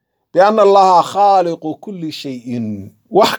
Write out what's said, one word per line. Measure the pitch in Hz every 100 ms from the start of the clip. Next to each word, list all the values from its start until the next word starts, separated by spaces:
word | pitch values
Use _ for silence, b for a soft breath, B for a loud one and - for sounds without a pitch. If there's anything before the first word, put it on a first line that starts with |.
| _ _ _
bi | 160
anna | 202 220
Allaha | 196 196 190 190
khaaliqu | 196 190 202 196 175 165 156 151
kulli | - 190 160
shay'in. | 147 143 127 120 120 110 101 95 _ _
Wax | 180 226